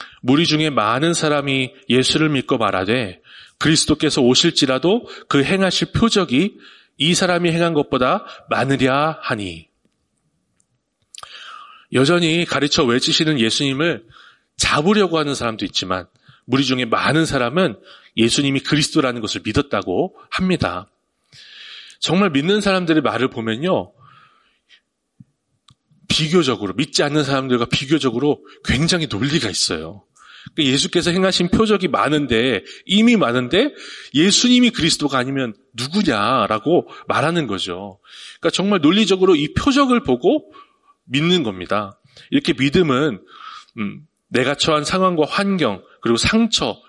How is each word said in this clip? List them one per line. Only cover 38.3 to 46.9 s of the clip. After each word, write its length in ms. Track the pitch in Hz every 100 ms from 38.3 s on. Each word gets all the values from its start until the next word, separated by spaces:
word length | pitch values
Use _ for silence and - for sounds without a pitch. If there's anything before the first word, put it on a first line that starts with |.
| -
그러니까 100 | 165
정말 320 | - 196 202
논리적으로 560 | 147 196 220 190 185 156
이 160 | 147
표적을 500 | - - 269 269 240
보고 500 | - 120 160 294 - - - _ _ _ -
믿는 380 | 131 165 180
겁니다. 540 | 117 95 87 101 101 - _ - -
이렇게 240 | 143 160
믿음은, 680 | 123 139 175 165 127 156 101 - - - - - -
음, 240 | 101 98 - _ _
내가 280 | 117 127 143
처한 280 | - 151
상황과 420 | 143 185 185 170 147
환경, 560 | - 196 190 131 95 - _
그리고 160 | 113 117
상처, 640 | - 220 226 - 127 98 _